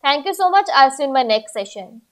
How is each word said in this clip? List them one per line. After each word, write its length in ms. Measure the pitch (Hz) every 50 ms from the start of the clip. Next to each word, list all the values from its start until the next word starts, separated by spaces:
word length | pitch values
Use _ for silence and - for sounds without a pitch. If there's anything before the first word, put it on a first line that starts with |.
| -
Thank 220 | 285 285 294 285
you 80 | 381 370
so 160 | - 381 359
much, 200 | 359 392 403 392
I'll 200 | - - 269 262
see 120 | 262 277 294
you 60 | 277
in 60 | 269
my 100 | 269 254
next 320 | 233 220 214 214 - - 226
session। 460 | 196 196 - 214 185 190 226 233 _ _